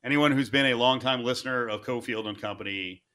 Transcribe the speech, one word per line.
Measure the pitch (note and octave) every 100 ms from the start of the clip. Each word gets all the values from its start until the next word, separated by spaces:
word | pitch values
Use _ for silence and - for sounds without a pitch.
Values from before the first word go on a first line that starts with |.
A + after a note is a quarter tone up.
| B2
anyone | D3 D3
who's | C3+ B2
been | C#3 C3+
a | A#2+
longtime | B2 C3 B2 B2+
listener | A#2+ B2 C3 B2+ A#2
of | G#2+
Cofield | A#2 B2 A#2 A2 G#2+
and | G#2
Company, | G#2 G2+ G2+ G2 F#2 F#2 _